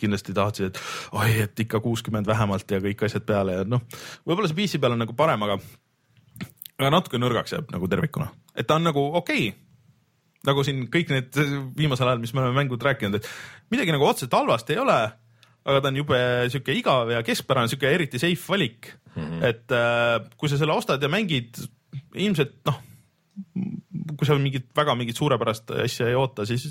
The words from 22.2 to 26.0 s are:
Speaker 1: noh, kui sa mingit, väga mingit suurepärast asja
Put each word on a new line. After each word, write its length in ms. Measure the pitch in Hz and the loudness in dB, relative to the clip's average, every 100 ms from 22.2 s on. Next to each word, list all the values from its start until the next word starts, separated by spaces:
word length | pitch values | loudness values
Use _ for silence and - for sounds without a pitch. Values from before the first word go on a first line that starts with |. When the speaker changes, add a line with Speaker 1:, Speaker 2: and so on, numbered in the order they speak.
| 196 165 139 - | 0 2 0 -2
Speaker 1:
noh, 140 | - 131 - - _ _ _ 202 190 185 190 - - - 160 147 | -4 -4 -6 -20 _ _ _ -16 -12 -8 -6 -8 -12 -10 -8 -4
kui 80 | 135 | 0
sa 80 | |
mingit, 320 | 147 135 135 127 | 2 2 -4 -6
väga 200 | - 147 123 | 0 0 0
mingit 200 | 120 113 | -2 -2
suurepärast 520 | 147 123 117 110 - | 0 2 0 -2 -4
asja 340 | 127 113 - | -2 -2 0